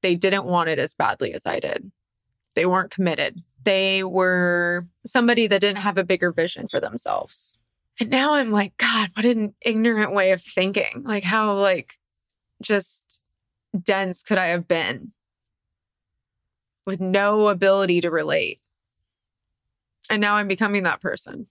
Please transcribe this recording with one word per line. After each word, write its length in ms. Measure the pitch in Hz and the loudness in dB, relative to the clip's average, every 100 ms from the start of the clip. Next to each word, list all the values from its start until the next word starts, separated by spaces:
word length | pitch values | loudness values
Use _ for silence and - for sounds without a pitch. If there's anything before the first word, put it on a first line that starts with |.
They 100 | 190 | 0
didn't 320 | 180 190 196 185 | 2 2 0 0
want 240 | 175 165 | 0 0
it 80 | 160 | -2
as 160 | 147 | -4
badly 400 | - 139 98 120 | -2 -2 -2 -6
as 140 | - - | -6 -6
I 120 | - | -4
did. 320 | - - 196 _ _ _ _ _ _ | -4 -6 -10 _ _ _ _ _ _
They 140 | - 180 | -2 0
weren't 240 | 185 190 | 0 -2
committed. 500 | - 185 156 147 - - _ | -2 -2 0 -4 -6 -20 _
They 400 | - 190 190 190 | 0 2 2 0
were 840 | 190 185 185 180 180 175 175 175 175 _ - | 0 2 2 2 2 2 0 -2 -6 _ -2
somebody 400 | 254 240 240 220 | 2 4 2 4
that 120 | 196 | 4
didn't 200 | 202 202 | 2 0
have 180 | 196 190 | -2 0
a 60 | |
bigger 280 | 185 185 180 | 0 2 2
vision 360 | 170 170 - 208 | 0 -2 -4 -6
for 120 | - | -4
themselves. 840 | - 117 - - - - - - _ _ _ - | -4 -8 -4 -6 -6 -12 -12 -14 _ _ _ -8
And 120 | 226 | -2
now 240 | 254 285 294 | 0 2 2
I'm 160 | 240 | 2
like, 260 | 208 202 - | 0 0 -2
"God, 320 | 254 226 202 220 | 0 0 -2 0
what 100 | 226 | 0
an 300 | 226 208 _ | 2 -2 _
ignorant 540 | - 220 226 220 214 | -2 2 2 2 0
way 180 | 202 190 | 2 2
of 80 | 185 | 2
thinking." 580 | - - 190 202 - - | 0 -2 0 0 -4 -6
Like, 200 | 277 208 | -4 -2
how, 320 | 180 220 214 196 | 0 0 2 2
like, 420 | 196 180 - - _ _ _ _ _ _ | 2 0 -4 -20 _ _ _ _ _ _
just 600 | - 101 - - _ - _ _ _ _ _ 190 | -2 -2 -2 -16 _ -20 _ _ _ _ _ -6
dense 400 | 175 190 190 180 | 0 0 0 -6
could 160 | - 196 | -2 0
I 100 | 180 | 0
have 200 | 175 170 | -2 0
been 460 | 165 110 120 - _ _ _ _ _ _ _ _ _ _ _ _ _ _ _ _ _ - | -2 -2 -6 -12 _ _ _ _ _ _ _ _ _ _ _ _ _ _ _ _ _ -8
with 160 | 190 | -6
no 460 | 185 196 202 214 208 | 0 2 4 4 4
ability 520 | 190 196 196 190 175 | 4 4 4 4 2
to 100 | 170 | 2
relate? 500 | 160 151 156 85 - _ _ _ _ _ _ _ _ _ _ _ _ _ _ - | -2 0 -2 -2 -8 _ _ _ _ _ _ _ _ _ _ _ _ _ _ -6
And 100 | 214 | -2
now 140 | 208 208 | 0 0
I'm 120 | 202 | 0
becoming 360 | 185 214 202 | -2 0 0
that 180 | 180 - | -2 -4
person. 460 | 190 - - - 196 | -6 -8 -10 -16 -18